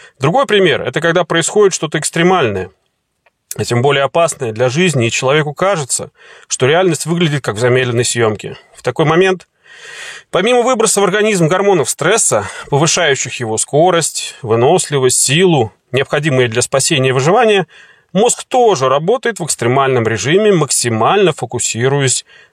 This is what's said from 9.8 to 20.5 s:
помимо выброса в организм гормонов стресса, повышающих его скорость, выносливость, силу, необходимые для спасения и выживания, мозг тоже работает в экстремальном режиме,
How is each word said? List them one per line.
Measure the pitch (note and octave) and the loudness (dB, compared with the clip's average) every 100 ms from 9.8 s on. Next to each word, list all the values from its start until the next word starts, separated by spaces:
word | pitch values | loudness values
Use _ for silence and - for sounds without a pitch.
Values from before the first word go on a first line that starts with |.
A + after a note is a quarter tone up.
| - - - - - | -20 -18 -18 -18 -6
помимо | E3 G#3+ B3 | -2 2 2
выброса | A#3+ B3 A3+ - | 2 0 0 0
в | G3 | 0
организм | G#3 G#3+ G3 D#3 | 0 2 2 2
гормонов | E3 G3+ F3+ B2+ | 2 2 2 0
стресса, | - D3 A3+ - A2+ G2+ - - | -2 0 0 0 0 -2 -10 -2
повышающих | C#3+ E3 - E3 C3 - - | 0 2 2 0 0 -4 -8
его | A2+ A2 | -6 -4
скорость, | - C#3+ F3+ E3+ D3+ - - - | -2 2 2 2 -2 -6 -10 -8
выносливость, | A#2+ A#2 B2+ F3+ - D3 B2+ - | -2 2 4 2 0 0 0 0
силу, | - D3 F#3 D3+ A2 _ _ | 0 2 4 2 0 _ _
необходимые | B2+ C#3 D3+ D3+ C3 B2 | -4 -2 -2 0 0 0
для | A2 | 0
спасения | - C#3 - D3 C3 | -2 0 0 0 0
и | |
выживания, | C3 C#3 A3 A3+ G3 F3 - - _ _ | 0 2 2 4 2 -2 -10 -20 _ _
мозг | F#3 A3+ - | 0 0 -2
тоже | - B3+ A#3+ E3 C3 | -2 2 2 2 2
работает | C#3 E3 B3 A#3+ G3+ | 0 0 -2 -2 -6
в | E3 | -6
экстремальном | - A#2 C3 C3+ B2 A2 | -4 0 0 2 0 0
режиме, | A2 A#2+ F#3 G#3+ | -2 0 2 4